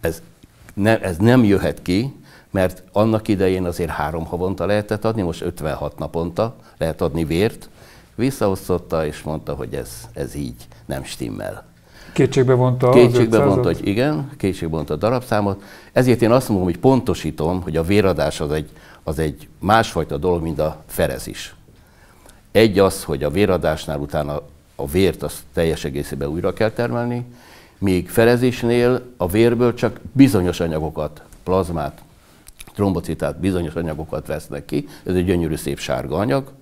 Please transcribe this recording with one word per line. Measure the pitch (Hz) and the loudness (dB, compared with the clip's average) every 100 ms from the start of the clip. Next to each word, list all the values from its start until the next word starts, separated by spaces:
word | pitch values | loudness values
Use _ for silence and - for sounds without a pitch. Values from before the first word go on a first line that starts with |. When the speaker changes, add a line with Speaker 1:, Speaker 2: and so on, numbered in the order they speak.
Speaker 1:
ez | 82 82 - _ - _ - | -4 -6 -14 _ -20 _ -14
ne-, | - 101 113 | -2 2 2
ez | 95 82 | 0 2
nem | 110 127 | 6 6
jöhet | 107 95 82 - | 6 4 2 -4
ki, | - 92 135 - - - _ | -2 0 -2 -8 -20 -20 _
mert | 98 92 - - | 0 0 -2 -4
annak | 101 113 110 107 | 0 2 2 0
idején | 98 95 92 | 2 2 2
azért | 90 85 82 | -2 -4 -4
három | - 76 82 | -4 -4 -6
havonta | 82 87 92 90 | -6 -4 -4 -2
lehetett | 87 104 104 107 | -2 -2 -2 -4
adni, | 113 110 | -2 -2
most | 90 80 | -4 -4
ötvenhat | 87 - 76 - 73 - | -8 -6 -6 -6 -8 -8
naponta | 73 82 85 85 113 - - - | -8 -4 -4 -2 -4 -6 -20 -6
lehet | 82 78 | -4 -2
adni | 82 76 | -2 -2
vért. | 78 82 110 - - - - - - | -2 0 0 -2 -20 -20 -20 -20 -18
Visszaosztotta, | - 131 135 104 92 - 90 - 82 | -4 -4 0 -2 -2 -2 -4 -2 -4
és | 76 - | -4 -6
mondta, | - 76 - | -8 -8 -8
hogy | 71 62 | -8 -8
ez, | 67 62 - - | -8 -10 -16 -18
ez | - 69 | -10 -10
így | 73 143 60 - - | -8 -10 -10 -20 -20
nem | - 67 | -12 -10
stimmel. | - - - 101 50 50 - _ _ - - | -10 -10 -10 -8 -10 -12 -20 _ _ -20 -6
Speaker 2:
Kétségbe | - 131 139 127 | 0 2 4 4
vonta | 123 127 123 123 | 4 4 2 6
az | |
Speaker 1:
Kétségbe | 127 120 120 110 110 | 8 6 6 4 4
Speaker 2:
ötszázat? | 101 | 4
Speaker 1:
vonta, | 95 90 | 4 2
hogy | 82 - | 0 0
igen, | 101 139 151 135 - | 0 0 -2 -6 -4
kétségbe | 98 95 82 | -4 -2 -4
vonta | 80 73 | -4 -4
a | 76 | -2
darabszámot. | 107 127 123 107 101 98 - - - | 0 -2 -2 0 0 -4 -10 -20 -2
Ezért | - 127 113 | 2 4 4
én | 113 | 6
azt | 127 - | 4 4
mondom, | 101 | 0
hogy | 90 85 | 0 4
pontosítom, | 131 131 107 87 78 76 78 92 | 4 4 0 -2 -4 -2 -2 -2
hogy | 85 78 | -2 -2
a | |
véradás | 82 101 95 78 76 - | 2 4 4 2 0 -2
az | 76 | -2
egy, | 78 73 - - - | -4 -4 -16 -20 -12
az | - - | -8 -2
egy | 156 - - - | -4 -4 -18 -8
másfajta | 90 113 - 87 76 73 | 2 2 2 -2 -4 -2
dolog, | 90 85 | 0 0
mint | 82 78 | -2 -2
a | 78 - - | -4 -4 -12
ferezis. | - 82 62 - - - - - - _ _ - - - - _ | -4 -2 -2 -10 -12 -16 -18 -20 -20 _ _ -20 -20 -20 -20 _
Egy | 104 113 95 | 4 6 6
az, | 95 - | 4 2
hogy | - 71 | -6 -4
a | 73 | -2
véradásnál | 80 101 90 78 78 - 73 | 0 2 2 0 -2 -4 -6
utána | 73 76 73 73 - - _ | -4 -4 -4 -6 -10 -20 _
a | - 71 | -10 -2
vért | 85 95 76 | 2 2 2
azt | 73 - - | -8 -10 -8
teljes | - 82 73 | -2 0 -2
egészében | 73 67 73 69 71 | -4 -6 -8 -6 -6
újra | 82 92 | -4 -4
kell | - 110 | 0 -2
termelni, | - 120 120 120 120 123 - - - - _ | 0 -4 -4 -4 -6 -8 -18 -20 -20 -20 _
míg | 98 92 85 | 0 0 0
ferezésnél | - 113 120 127 123 117 120 120 127 - - | 4 4 4 2 0 0 2 2 0 -4 -6
a | 87 | 0
vérből | 101 117 117 123 | 4 4 4 0
csak | 113 113 - - | 2 -4 -4 -6
bizonyos | 131 135 104 90 85 | 4 6 6 2 0
anyagokat, | 85 78 78 78 76 - - - | -2 -2 -4 -6 -8 -10 -20 -12
plazmát, | - 92 87 82 76 - - - _ - - - - | 0 0 0 -4 -6 -10 -20 -20 _ -20 -20 -20 -14
trombocitát, | - 101 85 85 78 73 73 | 0 0 0 -4 -4 -4 -2
bizonyos | 92 90 85 | -2 -2 -4
anyagokat | 85 85 76 - - - | -4 -6 -8 -8 -10 -6
vesznek | 76 - 71 | -10 -8 -12
ki. | - - 143 - | -6 -6 -6 -14
Ez | - | -2
egy | 90 | 0
gyönyörű, | 90 87 82 | 2 0 0
szép | 76 - 71 | -4 -6 -6
sárga | - 64 67 78 | -4 -4 -2 -4
anyag | 113 139 135 - | 0 -2 -4 -18